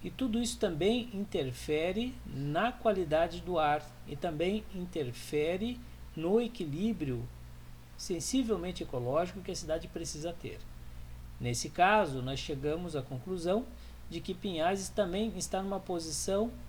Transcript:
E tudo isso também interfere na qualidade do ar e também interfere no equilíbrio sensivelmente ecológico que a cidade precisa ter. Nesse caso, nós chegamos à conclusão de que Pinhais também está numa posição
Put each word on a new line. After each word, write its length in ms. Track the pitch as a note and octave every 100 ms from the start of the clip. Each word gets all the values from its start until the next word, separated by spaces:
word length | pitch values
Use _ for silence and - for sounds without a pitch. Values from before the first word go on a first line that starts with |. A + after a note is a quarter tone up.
E 80 | F3+
tudo 300 | - C4 A3
isso 180 | A#3 -
também 520 | G#3 D#3 F#3+ A#3+ A#3
interfere 1000 | F#3+ G3+ F3+ C3 B2 - D3+ E3+ F#3+ B3 B3+
na 480 | - C3+ C#3+ D3+ A3+
qualidade 720 | A#3 A3+ F#3+ E3+ D#3 E3 E3+
do 160 | F3 F3
ar 260 | D3+ D3+ - - -
e 100 | C#3+
também 480 | F3 D3+ F3 G#3+ -
interfere 1040 | F#3 F3+ E3+ B2+ B2 - D3 D3+ F#3 A3+ B3 - - - -
no 240 | E3 G#3+
equilíbrio 880 | A#3 - E3 D3 G#3+ G3 C#3+ A#2+ A#2+ - - - - - - -
sensivelmente 840 | - E3+ - C4 A3+ F#3+ F3 F3
ecológico 600 | D#3+ B2+ B2 D3 F3+ G3
que 80 | F3+
a 60 | E3+
cidade 300 | D#3 D#3+ F3
precisa 440 | - D#3 D3+ E3
ter. 260 | E3+ - G#2+ - - - - - - - -
Nesse 300 | A#2+ A#2 -
caso, 540 | - F3+ G#3+ E3+ C3+
nós 160 | B2+ C3+
chegamos 580 | - C#3+ D3 D#3+ F3 D3+
à 60 |
conclusão 640 | A#2+ B2+ F#3 F#3 E3 G3+ B3+ - - - -
de 120 | E3
que 120 | -
Pinhais 560 | F3+ G#3 E3+ E3 G3 F#3
também 480 | - F#3+ F#3 A3 G3
está 260 | - F#3+
numa 160 | G3 G3
posição 720 | F#3+ F3 D#3+ D3 - G3 A#3 -